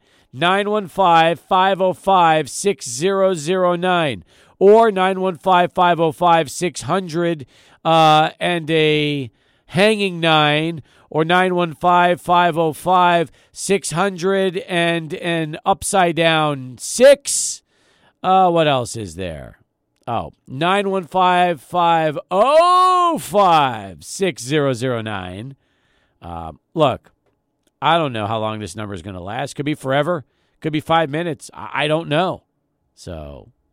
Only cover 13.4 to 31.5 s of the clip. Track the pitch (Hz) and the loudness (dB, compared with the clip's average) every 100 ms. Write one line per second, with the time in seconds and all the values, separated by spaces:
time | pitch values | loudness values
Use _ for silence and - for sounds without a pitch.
13.4 | _ - - 196 - 156 196 180 185 196 | _ -10 -4 -4 -2 -4 -4 -2 -2 0
14.4 | 190 185 - 175 170 170 156 - 175 170 | -2 -4 -4 -2 0 -2 -6 -8 -4 -4
15.4 | 156 160 196 196 - 196 175 160 165 160 | -6 -4 -4 -4 0 2 2 2 2 2
16.4 | 151 139 127 123 - - 269 269 - - | 0 -4 -10 -14 -8 6 6 6 2 -4
17.4 | - - _ _ _ _ _ _ 180 190 | -6 -8 _ _ _ _ _ _ 2 4
18.4 | 180 170 151 135 117 117 98 80 90 73 | 4 4 2 0 -2 -8 -12 -8 -8 -10
19.4 | 58 - _ _ _ _ - 113 78 - | -14 -20 _ _ _ _ -8 -6 -6 -12
20.4 | - 131 170 202 196 190 156 185 180 180 | -14 -4 -2 0 -2 -4 -4 0 2 2
21.4 | 180 156 - 175 170 165 156 147 - 185 | 2 -2 -6 0 2 2 0 -4 -4 0
22.4 | 254 311 349 359 370 370 349 269 135 202 | 4 4 6 4 4 4 2 -2 -2 2
23.4 | 190 160 135 110 98 76 - - 190 120 | 4 4 2 -2 -12 -16 -16 -4 -4 -4
24.4 | 123 151 139 117 131 117 110 101 92 95 | -2 0 0 -2 -4 -4 -6 -10 -10 -14
25.4 | 135 135 _ _ _ _ _ _ 85 85 | -16 -20 _ _ _ _ _ _ -14 -12
26.4 | 80 78 _ 160 143 101 _ _ _ _ | -12 -16 _ -2 0 0 _ _ _ _
27.4 | _ _ _ _ 143 170 147 113 104 113 | _ _ _ _ 0 0 -2 -4 -4 -4
28.4 | 107 110 101 107 104 95 95 92 92 120 | -4 -6 -10 -10 -10 -12 -12 -14 -10 -10
29.4 | 139 - 143 151 135 139 147 165 - _ | -8 -8 -6 -6 -2 0 0 -4 -8 _
30.4 | _ _ 156 151 - 165 156 151 175 131 | _ _ -6 -6 -2 0 0 -4 -6 -8
31.4 | - | -14